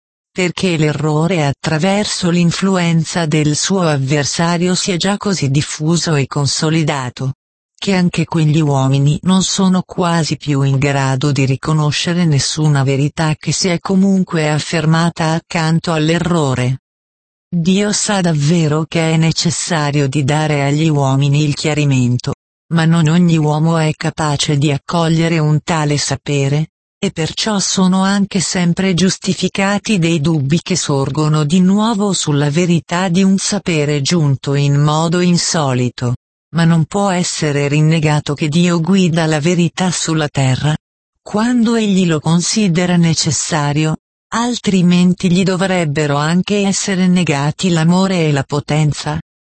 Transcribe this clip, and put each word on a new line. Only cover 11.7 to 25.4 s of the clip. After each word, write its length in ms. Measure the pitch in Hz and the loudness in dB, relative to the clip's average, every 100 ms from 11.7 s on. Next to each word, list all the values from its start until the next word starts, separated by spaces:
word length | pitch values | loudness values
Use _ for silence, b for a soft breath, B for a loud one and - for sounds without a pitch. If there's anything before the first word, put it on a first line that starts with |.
| 156 147 139 - 175 | 0 0 -2 -2 0
nessuna 600 | 175 143 - - 156 143 | 2 0 -2 -2 0 2
verità 520 | 135 135 147 - 160 151 | 2 0 0 0 -2 -2
che 160 | - | -4
sia 260 | - - 170 | -2 -2 -2
comunque 720 | - 190 196 190 180 170 151 | 0 2 2 2 0 -2 0
affermata 840 | 151 - 165 156 165 170 - 160 | -2 -2 -2 2 2 0 -2 -2
accanto 580 | 160 - 175 160 160 - | -2 -4 -4 0 0 0
all'errore. 840 | 160 156 170 160 170 143 127 127 131 - _ _ _ _ _ _ | -2 0 0 0 0 0 0 -2 -4 -8 _ _ _ _ _ _
Dio 380 | 175 165 190 208 | -2 0 0 0
sa 300 | 202 - 202 | -2 -2 0
davvero 640 | 180 156 143 175 156 151 160 | 0 0 2 2 2 0 -2
che 260 | - 160 | -2 0
è 60 | 160 | 2
necessario 880 | 160 - 175 - - 165 147 143 139 | 2 0 -2 -4 -4 -2 0 0 0
di 160 | 147 | 0
dare 400 | 135 147 156 147 | 0 0 0 0
agli 240 | 139 147 160 | 0 0 2
uomini 560 | 147 135 135 143 143 | 2 2 2 2 2
il 120 | 151 139 | 0 -2
chiarimento, 800 | 160 147 147 131 123 123 - 123 _ _ _ | -2 0 2 2 2 0 -4 -8 _ _ _
ma 140 | 165 160 | 0 2
non 240 | 165 151 | 4 4
ogni 260 | 165 175 160 | 4 4 2
uomo 400 | 151 151 160 165 | 2 0 0 0
è 160 | 156 151 | 0 -2
capace 600 | 160 - 156 143 - 147 | -6 -4 -4 -2 -2 0
di 140 | 151 | 0
accogliere 680 | 139 - 170 165 160 165 | -2 -2 -2 0 0 0
un 200 | 165 | 0